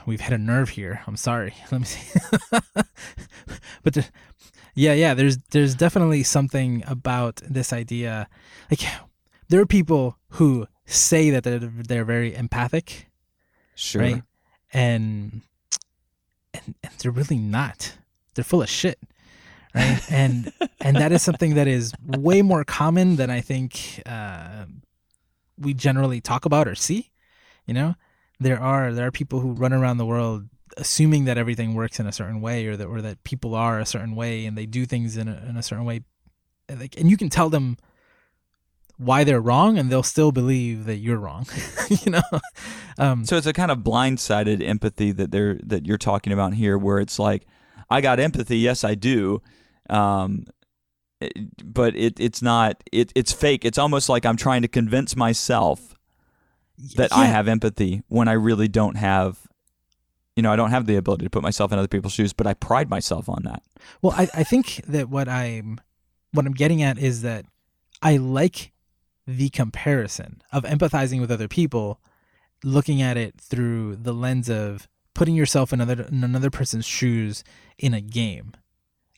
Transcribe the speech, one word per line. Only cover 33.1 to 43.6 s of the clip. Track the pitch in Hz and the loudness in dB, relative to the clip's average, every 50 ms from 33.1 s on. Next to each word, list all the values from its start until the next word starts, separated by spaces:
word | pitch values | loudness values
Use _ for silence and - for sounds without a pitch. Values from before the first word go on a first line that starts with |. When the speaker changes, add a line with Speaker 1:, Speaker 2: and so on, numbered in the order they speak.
| 95 - - | -10 -12 -12
Speaker 1:
people | - 135 131 - 113 113 | -10 -10 -8 -6 -4 -2
are | 110 117 117 113 107 | 0 0 0 0 -2
a | 110 | -2
certain | - - 104 110 113 107 | -4 -6 -6 -6 -6 -6
way | 113 117 117 113 110 110 | -6 -6 -4 -4 -6 -6
and | 110 107 | -6 -8
they | 107 110 | -8 -8
do | 110 113 127 123 | -6 -6 -4 -4
things | 120 127 120 117 113 107 | -2 -2 -4 -4 -4 -4
in | 113 110 | -6 -6
a, | 110 98 - 107 123 | -6 -8 -10 -10 -10
in | 117 | -8
a | 113 - | -8 -8
certain | - 104 113 120 | -6 -6 -6 -6
way. | 120 117 117 - _ _ _ _ _ _ _ _ _ _ _ _ - 135 | -6 -6 -8 -10 _ _ _ _ _ _ _ _ _ _ _ _ -14 -14
Like, | 123 131 131 - | -12 -14 -12 -2
and | - 160 175 | 2 4 4
you | 208 | 4
can | - 208 139 | 4 2 0
tell | - 180 165 160 | 0 2 2 2
them | 156 143 131 123 120 - _ _ _ _ _ _ _ _ _ _ _ _ _ _ _ _ _ _ _ _ _ _ _ | 2 0 0 -2 -4 -6 _ _ _ _ _ _ _ _ _ _ _ _ _ _ _ _ _ _ _ _ _ _ _
why | - 123 123 131 143 147 | -4 0 2 4 6 6
they're | 147 135 117 | 6 4 4
wrong, | 110 120 123 147 190 220 220 | 4 4 4 6 6 6 6
and | 170 135 123 | 4 4 2
they'll | 131 131 120 | 2 2 2
still | - - 156 156 151 | 2 2 4 4 4
believe | 127 131 123 131 131 127 120 117 113 110 107 | 4 4 2 2 2 2 0 -2 -4 -4 -4
that | 113 107 | -6 -6
you're | 104 110 117 117 | -4 -2 -2 -2
wrong. | 110 101 76 73 98 127 - | -2 -4 -6 -8 -10 -10 -10
<laughs> | - - - - - - - - 208 - - | -8 -10 -10 -8 -8 -6 -2 0 0 2 2
You | 196 | 2
know, | 165 175 - - 165 147 - - - - - - - - - - - - | 2 2 2 0 -2 -4 -6 -8 -16 -18 -16 -16 -16 -16 -18 -10 -2 0
um, | 139 135 127 120 110 | 2 2 2 0 0
Speaker 2:
So | - 180 | 0 0
it's | 165 143 | 0 2
a | 156 151 | 0 0
kind | 175 | 0